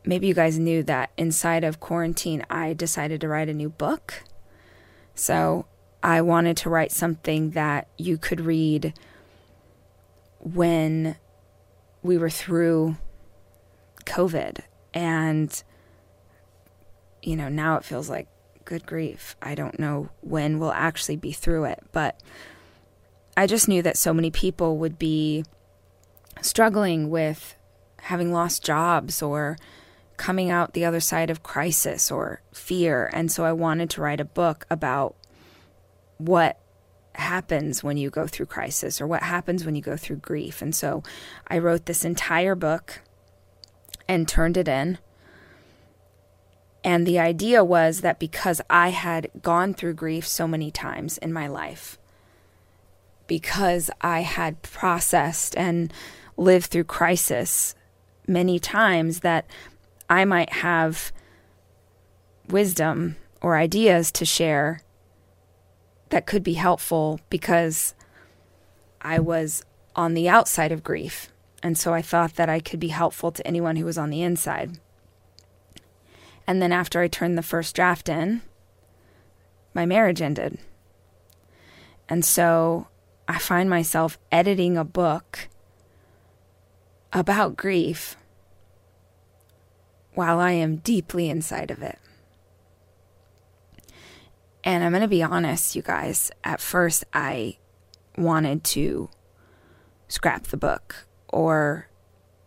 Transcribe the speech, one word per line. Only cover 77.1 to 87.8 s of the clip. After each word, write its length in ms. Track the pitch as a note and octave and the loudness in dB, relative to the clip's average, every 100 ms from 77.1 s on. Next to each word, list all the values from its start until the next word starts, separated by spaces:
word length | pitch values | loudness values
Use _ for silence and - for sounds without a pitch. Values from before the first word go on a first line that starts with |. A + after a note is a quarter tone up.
| - F3 E3+ | 0 0 0
the 40 | |
first 320 | D#3+ E3+ D#3+ | -2 -4 -2
draft 340 | - F3+ E3+ - | 2 2 2 -2
in, 340 | D#3+ F3 A#3 - - _ _ _ _ _ _ _ _ _ _ _ | -2 -2 -2 -6 -20 _ _ _ _ _ _ _ _ _ _ _
my 140 | F3 E3+ | -4 2
marriage 340 | G3+ G3+ E3+ | 4 4 2
ended. 380 | D3+ D3+ E3 - - - _ _ _ _ _ _ _ _ - - - - - | -2 -2 -4 -8 -14 -20 _ _ _ _ _ _ _ _ -20 -20 -20 -20 -4
And 160 | E3+ | 0
so 640 | D#3+ - E3+ E3 E3 E3+ - _ _ _ - | 2 4 6 4 4 0 -6 _ _ _ -8
I 120 | E3+ | -6
find 300 | - F3+ F#3+ | 0 2 4
myself 480 | F3 D#3+ D#3+ D#3+ - _ | 2 2 0 0 -4 _
editing 460 | E3+ F#3+ F#3+ F3+ E3+ | 4 4 2 2 2
a 80 | |
book 640 | D#3 F3+ E3+ E3 - - - - _ _ _ _ _ _ _ _ _ _ _ _ _ _ _ | 0 0 0 0 -6 -14 -14 -18 _ _ _ _ _ _ _ _ _ _ _ _ _ _ _
about 440 | F3+ F3+ G3+ F3 - | 0 2 2 0 0
grief 600 | G3 F#3 | 0 0